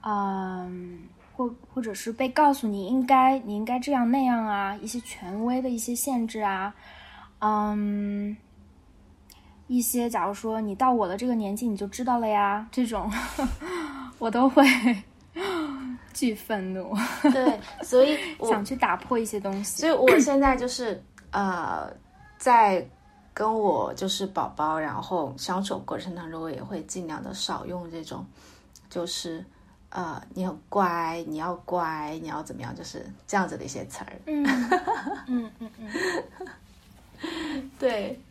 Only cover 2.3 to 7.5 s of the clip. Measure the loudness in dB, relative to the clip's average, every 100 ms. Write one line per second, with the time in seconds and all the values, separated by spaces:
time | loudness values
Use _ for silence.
2.3 | 4 4 4 -2 -4 0 0 4 6 6
3.3 | 4 -2 -4 -2 -4 0 2 4 4 4
4.3 | 2 0 -2 -2 -4 -8 -8 -10 -12 -8
5.3 | -4 0 0 0 -4 -4 -4 -2 -2 -2
6.3 | -2 -2 0 -4 -6 -20 -20 -20 -20 -20
7.3 | -2 2